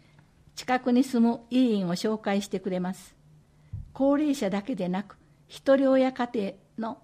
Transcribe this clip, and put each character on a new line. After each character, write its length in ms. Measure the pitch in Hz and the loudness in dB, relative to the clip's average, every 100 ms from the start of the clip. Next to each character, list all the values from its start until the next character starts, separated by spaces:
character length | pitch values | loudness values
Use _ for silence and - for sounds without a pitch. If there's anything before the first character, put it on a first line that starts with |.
| _ _ _ _ _ - | _ _ _ _ _ -12
近 240 | - 254 | -4 -2
く 120 | 254 | 2
に 120 | 247 | 2
住 160 | 262 240 233 | 2 2 2
む 120 | 233 - | 0 -2
委 240 | 254 254 | 2 2
員 140 | 208 180 | 2 0
を 80 | 175 | -2
紹 260 | 220 214 | -2 -4
介 220 | 214 202 | -2 -2
し 40 | 202 | -2
て 120 | 190 | -6
く 100 | 185 | -4
れ 100 | 180 | -4
ま 140 | 180 | -4
す。 220 | 190 - _ _ _ _ _ _ - - | -8 -16 _ _ _ _ _ _ -16 -12
高 280 | - 269 285 | 0 2 2
齢 160 | 302 269 | 0 0
者 160 | 196 | -2
だ 100 | 202 | -2
け 140 | 202 202 | -4 -6
で 120 | 180 | -4
な 140 | 185 | -4
く、 160 | - - _ _ _ | -6 -16 _ _ _
一 280 | - - 269 | -4 2 4
人 140 | 269 | 6
親 240 | 262 262 | 4 2
家 160 | 262 240 | 0 -4
庭 220 | 233 190 - _ - | -4 -6 -8 _ -10
の 240 | 220 - | -10 -10